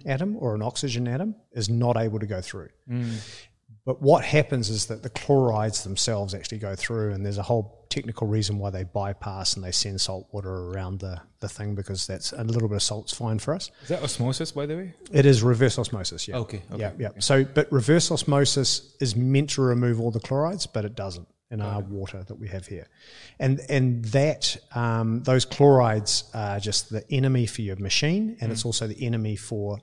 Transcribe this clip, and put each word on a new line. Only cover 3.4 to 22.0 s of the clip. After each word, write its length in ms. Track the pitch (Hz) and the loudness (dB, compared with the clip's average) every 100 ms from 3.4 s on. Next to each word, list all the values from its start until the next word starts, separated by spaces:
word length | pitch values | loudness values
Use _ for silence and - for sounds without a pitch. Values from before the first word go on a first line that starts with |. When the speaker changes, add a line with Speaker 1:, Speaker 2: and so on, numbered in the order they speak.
| - _ _ 110 - | -20 _ _ -12 -6
Speaker 1:
But 140 | 131 | 2
what 240 | 139 156 - | 6 6 6
happens 440 | 151 147 131 104 | 2 4 0 -2
is 180 | 110 - | -2 -4
that 140 | 110 | -6
the 80 | 123 | -10
chlorides 760 | - - 139 127 107 107 101 95 | -10 2 4 6 2 0 -2 -6
themselves 480 | 98 - 107 98 | -2 -2 -2 -2
actually 240 | 95 - 110 | -6 -8 -8
go 180 | 101 95 | -8 -6
through, 380 | - 117 107 | -4 -2 -2
and 120 | 98 101 | -2 -2
there's 120 | 101 | -4
a 60 | |
whole 420 | 95 120 107 - _ | 0 0 0 -10 _
technical 380 | - 117 113 110 | -6 -6 -4 0
reason 320 | 110 101 104 | 0 0 -2
why 100 | 98 | -4
they 140 | 95 | -6
bypass 720 | 90 104 98 101 104 95 95 - | -6 -4 -6 -6 -8 -6 -4 -4
and 80 | |
they 80 | 92 | -4
send 300 | - 104 95 | -4 -2 -4
salt 260 | - 95 - | -4 -6 -10
water 180 | 104 98 | -10 -8
around 480 | 92 90 95 92 95 | -8 -6 -8 -6 -8
the, 220 | 95 90 - _ | -8 -10 -14 _
the 80 | 101 | -12
thing, 260 | - 104 | -8 -6
because 320 | 101 98 95 - | -6 -6 -6 -6
that's, 280 | 95 - | -6 -8
a 100 | - | -6
little 240 | 113 117 113 | -2 0 0
bit 80 | 101 | 0
of 80 | |
salt's 300 | - 107 - | -2 -4 -8
fine 260 | - 117 110 | -6 -2 -2
for 140 | - | -2
us. 180 | 170 - - | -4 -6 -14
Speaker 2:
Is 40 | - | -6
that 160 | 170 | -4
osmosis, 480 | 143 - 127 127 160 | -4 -2 -2 -2 -4
by 140 | 143 147 | -4 -6
the 100 | 160 | -6
way? 180 | 185 - - | -8 -14 0
Speaker 1:
It 120 | 156 139 | 6 8
is 160 | 127 | 8
reverse 380 | 117 117 131 113 | 8 6 4 4
osmosis, 480 | 117 104 92 85 - | -2 -4 -6 -6 -6
yeah. 80 | 120 | -6
Speaker 2:
Okay, 240 | 110 104 - | -6 -8 -10
okay, 80 | 104 | -6
Speaker 1:
Yeah, 100 | 104 - | -6 -4
yeah. 80 | 107 | -8
Speaker 2:
okay. 100 | 98 | -2
Speaker 1:
So, 240 | - 135 135 | 4 4 4
but 260 | 151 147 | 2 2
reverse 400 | 139 110 165 - | 2 6 4 4
osmosis 840 | 160 - 143 139 - 127 - - _ | 0 2 4 4 4 2 0 -4 _
is 160 | 131 110 | -2 2
meant 360 | 127 135 143 | 4 4 2
to 100 | - | 2
remove 400 | 127 120 120 113 | 4 4 4 2
all 100 | 117 | 0
the 80 | 113 | -2
chlorides, 480 | - 135 160 190 - | -2 0 0 -2 -6
but 160 | - | -4
it 100 | 104 117 | -6 -6
doesn't 340 | 98 87 85 _ _ | -8 -8 -14 _ _
in 120 | 113 | -6
our 160 | 104 104 | -4 -4
Speaker 2:
Okay. 100 | 98 | -4
Speaker 1:
water 340 | 101 | -6